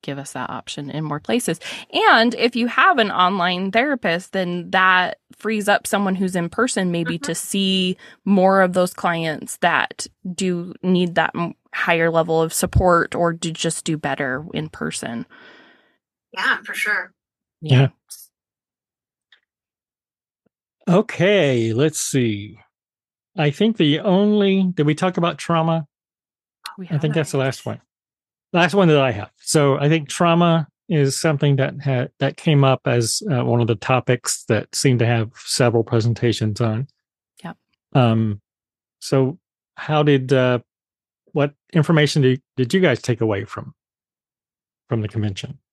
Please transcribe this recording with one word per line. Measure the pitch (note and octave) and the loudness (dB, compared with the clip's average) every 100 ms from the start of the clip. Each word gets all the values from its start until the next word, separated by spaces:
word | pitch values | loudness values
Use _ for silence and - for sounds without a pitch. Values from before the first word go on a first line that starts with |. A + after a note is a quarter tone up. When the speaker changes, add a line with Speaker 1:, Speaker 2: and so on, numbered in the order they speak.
Speaker 1:
give | - C#3 | -10 -10
us | C#3 | -10
that | C3 B2 | -10 -8
option | - - - C#3+ | -10 -12 -12 -10
in | D3 | -8
more | D#3 D3+ | -6 -8
places. | - A#3 - D#3+ - - - | -2 -2 -2 -6 -8 -16 -8
And | D#4+ A4 C4+ A#3 B3+ | 0 4 6 4 2
if | A#3+ A#3+ | -2 0
you | A#3 | -2
have | - F4 D#4+ | 2 4 4
an | G#3+ | 2
online | F3+ F3+ G3 F3 F3+ F#3+ | 2 2 2 -2 -2 -2
therapist, | A3 C#4+ C4+ G3 E3+ - | 0 0 -2 -2 -2 -4
then | F#3+ F3+ F3 F3 | -4 -2 -4 -2
that | F#3+ F#3 F#3 F3+ - _ - | 2 4 4 0 -6 _ -10
frees | G#3 A3 G3+ | -4 -2 0
up | G3+ - | 0 0
someone | G3+ G3+ F#3 | -2 0 -2
who's | F#3+ F3+ | -2 -2
in | E3+ | -4
person | - B3 - F#3 | -2 -2 0 -2
maybe | F3 E3 E3+ | -2 -2 -4
Speaker 2:
Mm-hmm. | - | -6
Speaker 1:
to | - | -8
see | - G3+ F#3+ F#3+ F#3 F#3 - - | -6 -2 0 0 -2 -4 -12 -10
more | - G3 F#3 G3 | 0 4 4 4
of | F#3 | 2
those | F3+ F3+ | 2 -2
clients | - F3+ E3+ D#3+ D3+ - - | -2 -4 -2 -4 -6 -10 -2
that | F3 D3+ - - - _ F#3 | 0 2 -2 -6 -16 _ -14
do | F3 F#3 F3 F3+ - | -6 -4 -4 -8 -8
need | F3+ F#3 F3+ F3 | 0 2 2 0
that | D#3+ - | -2 -4
m-, | E3+ - _ | -8 -10 _
higher | - - E3+ E3 | -8 -2 2 2
level | E3 E3 D#3+ | 2 0 0
of | D#3+ | 0
support | - F#3 - F#3 E3+ - | -2 -2 2 4 2 0
or | - E3+ | -2 -2
to | E3 E3+ | -2 -6
just | D#3+ E3+ - | -4 -6 -6
do | - D#3 | -6 -4
better | C#3+ C3+ C#3 C3 D#3 | -4 -6 -4 -6 -8
in | D#3 D#3 | -8 -10
person. | - D#3+ - - A#2 - - - - - _ _ _ _ _ _ | -8 -8 -8 -8 -10 -12 -16 -20 -20 -20 _ _ _ _ _ _
Speaker 2:
Yeah, | - C4 A#3+ | -6 -4 -4
for | - | -6
sure. | - G#3+ G3+ F3 _ _ _ _ _ | -8 -4 -4 -8 _ _ _ _ _
Speaker 3:
Yeah. | D#3+ C3 | 2 2
Speaker 1:
Yeah. | C3+ _ _ - - _ _ _ _ _ _ _ _ _ _ _ _ _ _ _ _ _ _ _ _ _ _ _ _ _ - | 2 _ _ -20 -20 _ _ _ _ _ _ _ _ _ _ _ _ _ _ _ _ _ _ _ _ _ _ _ _ _ 0
Speaker 3:
Okay, | F3+ A3 - F3+ G#3 D3 B2 A2+ | 2 2 0 2 4 2 2 0
let's | A2 D#3 D3+ | 0 -2 -2
see. | - C#3 A#2+ G#2 G#2 - _ _ _ _ _ _ _ - | -4 0 0 -2 -10 -18 _ _ _ _ _ _ _ -2
I | D3+ | -2
think | C#3+ G#3+ A3 | 2 0 2
the | D#3 D3 | 0 2
only, | G#3+ F#3 G#3 G#3 G3 F#3+ F#3 | 2 2 2 2 2 2 0
did | F3+ D3 | 0 0
we | D3+ | 0
talk | F#3 F3+ | -2 0
about | E3+ D3+ | -2 -4
trauma? | - E3 E3 E3 D3+ _ _ _ _ _ _ _ - - | -2 0 0 -2 -6 _ _ _ _ _ _ _ -20 -16
Speaker 1:
We | F#3 | -6
Speaker 3:
I | D3+ | -2
think | D3+ | 0
that's | D#3 C#3+ | -2 -2
the | C#3 | -2
Speaker 1:
haven't. | C3+ | -2
Speaker 3:
last | B2 - | -4 -10
one. | A2 _ _ _ _ _ _ _ | -12 _ _ _ _ _ _ _
Last | F3 E3+ | 2 2
one | G3 F3+ | 4 4
that | D3+ | 4
I | C3+ | 2
have. | G#2 G2 _ | -2 -8 _
So | - D#3 C#3+ C3+ | -2 2 2 2
I | C#3+ | 2
think | D#3+ D3 | 0 -2
trauma | - F3 E3+ F3 E3 D3 _ _ | 0 2 4 4 2 0 _ _
is | D#3+ C#3 - | 2 2 2
something | E3 C#3+ D3 C3+ | 0 2 2 2
that | C3+ - | 0 -2
ha-, | C#3+ C3 B2+ _ | -4 -2 -4 _
that | C#3 - | -4 -2
came | - D3 | 2 4
up | C3+ C3 - | 4 2 0
as, | A#2+ A2+ - G#3+ | 0 0 -4 -2
uh, | B2+ B2 | -2 0
one | A#2+ | 0
of | A#2 | 0
the | A2 | -2
topics | - B2+ - B2 - - - | 0 0 2 -2 -2 -10 -2
that | A2 - | -2 -2
seemed | - C#3+ B2 | -2 0 2
to | A#2 | 0
have | A#2 A2 - | 0 -4 -10
several | - - B2 A2+ | -10 0 2 2
presentations | A2+ A#2 A2 A2 A#2+ G#2+ A2 G#2 | 0 0 0 0 -2 0 -4 -2
on. | A#2 A2 C#3 _ _ _ _ _ | -4 -4 -8 _ _ _ _ _
Speaker 1:
Yep. | F3 F3 _ _ _ | -18 -18 _ _ _
Speaker 3:
Um, | C#3+ A#2+ A2+ A2 G#2 _ _ _ _ _ _ | 2 2 2 -2 -6 _ _ _ _ _ _
so | - C3+ C3 E3+ _ _ _ - | -2 0 0 -4 _ _ _ -18
how | - D3+ | -4 0
did, | D3 C#3 C3 | 4 2 2
uh, | C3+ B2+ B2 _ _ _ _ _ _ _ | 2 2 0 _ _ _ _ _ _ _
what | D#3 D3 _ _ | -2 -2 _ _
information | F3 C#3+ E3 D3 D#3 | 0 2 4 4 2
did, | C3 B2+ _ - | 2 0 _ -6
did | B2 | -2
you | F#3+ | 2
guys | F3+ A#2+ | 2 0
take | - A2+ | -2 -2
away | A2+ G2+ G2+ | -2 -4 -6
from, | - - - _ _ _ _ _ _ _ _ _ _ _ | -14 -16 -20 _ _ _ _ _ _ _ _ _ _ _
from | A#2 | -4
the | G#2 | -4
convention? | A2+ G#2 F#2+ B2 - _ | -4 -4 -6 -12 -16 _